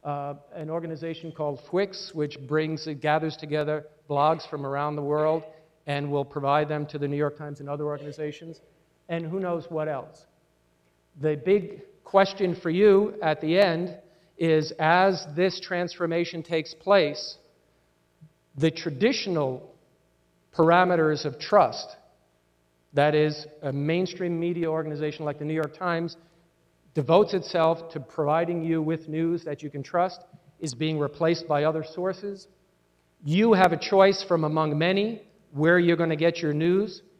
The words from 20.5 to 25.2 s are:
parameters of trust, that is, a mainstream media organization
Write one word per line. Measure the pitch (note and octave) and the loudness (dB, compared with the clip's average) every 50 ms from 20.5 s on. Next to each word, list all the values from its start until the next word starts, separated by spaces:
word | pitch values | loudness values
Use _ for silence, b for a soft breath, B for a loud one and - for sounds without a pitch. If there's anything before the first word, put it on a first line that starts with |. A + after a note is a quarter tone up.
| _ | _
parameters | - D#3+ E3 E3+ F3+ F#3 F3+ F3+ E3 D#3+ D#3 D3+ C#3+ - | 2 4 6 6 6 6 4 4 2 2 2 2 0 -4
of | D3 C3+ - | -8 -8 -8
trust, | - - G3+ G#3 D3+ A#2 G#2+ - - - - - _ _ _ _ _ _ _ _ _ _ _ _ _ _ _ _ _ _ | -6 4 6 6 6 6 2 -8 -14 -16 -18 -20 _ _ _ _ _ _ _ _ _ _ _ _ _ _ _ _ _ _
that | - C#3+ C#3+ D3+ D3+ | 0 2 4 4 4
is, | D3+ D3+ D3+ D3 - - - - - | 4 2 2 0 -4 -12 -18 -18 -10
a | - C#3+ | -8 -6
mainstream | C3+ C#3+ C#3+ D3+ E3 F3 F#3 F3+ F#3 F#3 F#3 F3 E3+ E3 | -4 -2 -2 0 0 0 0 -2 -4 -6 -6 -4 -4 -2
media | E3+ F3 F3 F3 E3 D#3+ | -2 -4 -2 -2 -2 -2
organization | D#3 D#3+ D#3 D#3 D#3 C#3+ D3+ D3+ D3 - | -2 -2 -4 -4 -6 -4 -4 -6 -6 -6